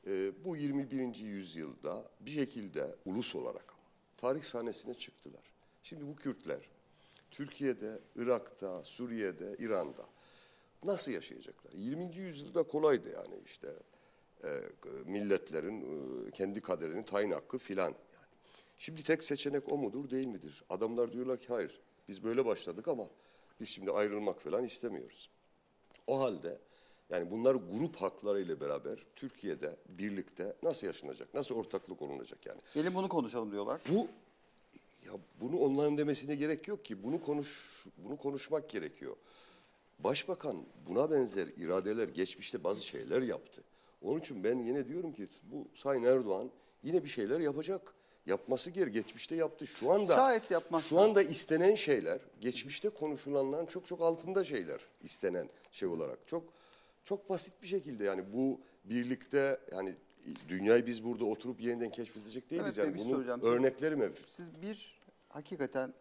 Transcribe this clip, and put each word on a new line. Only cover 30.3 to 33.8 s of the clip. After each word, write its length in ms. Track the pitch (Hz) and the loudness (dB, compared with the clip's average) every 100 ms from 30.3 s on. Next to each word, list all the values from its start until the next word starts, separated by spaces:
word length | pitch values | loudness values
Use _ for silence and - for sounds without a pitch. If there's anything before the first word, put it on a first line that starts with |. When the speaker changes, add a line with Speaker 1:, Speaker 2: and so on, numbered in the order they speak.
| - 95 - | -6 -8 -2
Speaker 1:
nasıl 240 | 165 143 95 | -2 0 -4
yaşanacak, 480 | 78 71 64 - | -6 -10 -12 -6
nasıl 200 | 135 135 | -6 -2
ortaklık 480 | 117 101 95 - 90 | -4 -2 -6 -6 -10
olunacak 440 | 71 69 60 - - | -6 -8 -10 -14 -14
yani? 140 | - - | -14 -6
Speaker 2:
Gelin 200 | 147 165 | -2 0
bunu 140 | 185 190 | 0 0
konuşalım 440 | 175 117 120 107 | 0 0 -4 -2
diyorlar. 300 | 101 104 147 | -2 -2 -4